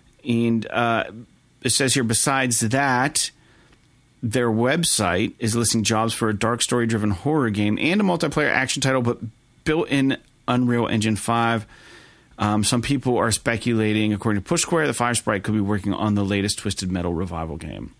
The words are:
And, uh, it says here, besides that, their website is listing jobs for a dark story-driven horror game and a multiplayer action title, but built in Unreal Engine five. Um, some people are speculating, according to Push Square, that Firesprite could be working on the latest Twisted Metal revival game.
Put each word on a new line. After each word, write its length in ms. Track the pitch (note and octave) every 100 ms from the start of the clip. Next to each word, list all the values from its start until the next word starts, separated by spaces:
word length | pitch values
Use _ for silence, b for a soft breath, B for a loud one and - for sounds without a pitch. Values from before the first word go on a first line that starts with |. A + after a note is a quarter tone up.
| b b -
And, 380 | A#2 A#2 A2+ -
uh, 360 | - A#2+ A2+ - A2 A#2+ _ _ _
it 100 | B2
says 220 | - C3+
here, 120 | C3+ A#2
besides 560 | A2 - C3+ B2+ A#2
that, 680 | A2 C3+ C#3 B2 C#3 - - - b b b b _ _ _ -
their 260 | A2+ B2+ A#2+
website 840 | A2 B2 E3 E3 - F#2+ F2+ A2+ -
is 180 | A2+ A#2
listing 280 | A2+ A#2
jobs 300 | G#2 A2 A2+
for 160 | - A2+
a 40 |
dark 280 | G#2 A2+ A#2
story-driven 500 | - B2 A#2 A2+ G#2
horror 380 | F#2 C#3 D#3 A#2
game 280 | G#2 G#2 -
and 200 | C#3+ G3+
a 40 |
multiplayer 460 | G3 E3+ D#3 D3+ C#3+
action 320 | - B2+ C#3
title, 200 | C3+ C3
but 160 | A#2+ A#2 A2 - _ _ -
built 240 | D#3 -
in 280 | C#3 C3+ - - _ -
Unreal 400 | B2 B2 A#2+ A2+
Engine 300 | A2 A2 G#2
five. 500 | - A#2 A#2 A#2 A2 B B B B B B -
Um, 240 | G#2+ G#2+
some 180 | G#2 A#2+
people 360 | A#2 C#3 B2+ A#2
are 140 | A2+
speculating, 840 | G#2 - A2+ A#2+ A2+ G#2+ G#2+ G#2+
according 280 | G#2 A2+ G2+
to 60 | -
Push 140 | E3+
Square, 260 | - E3+ D3
that 80 | A#2+
Firesprite 480 | A#2+ A#2 - G2+
could 100 | G2+
be 60 | G#2+
working 340 | G2 G#2 G#2
on 220 | - G#2+ G#2
the 80 |
latest 340 | G2 G2+ G2+ -
Twisted 320 | G#2 - F#2
Metal 220 | F#2 F2
revival 440 | E2+ F#2 E2 D#2+ D#2+
game. 360 | E2 G1+ -